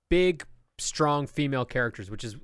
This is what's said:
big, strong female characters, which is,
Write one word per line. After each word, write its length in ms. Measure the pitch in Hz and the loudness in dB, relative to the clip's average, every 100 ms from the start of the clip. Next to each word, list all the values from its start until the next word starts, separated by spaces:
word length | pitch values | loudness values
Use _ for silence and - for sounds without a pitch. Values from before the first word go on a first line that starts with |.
| - | 2
big, 340 | 175 180 165 - - _ - | 4 4 2 -6 -20 _ -10
strong 480 | - - 151 147 139 | -6 0 2 2 0
female 380 | - 143 131 | -2 0 0
characters, 460 | 120 127 120 - 95 | 0 -2 -2 -4 -10
which 140 | 104 | -10
is, 120 | 117 101 | -10 -10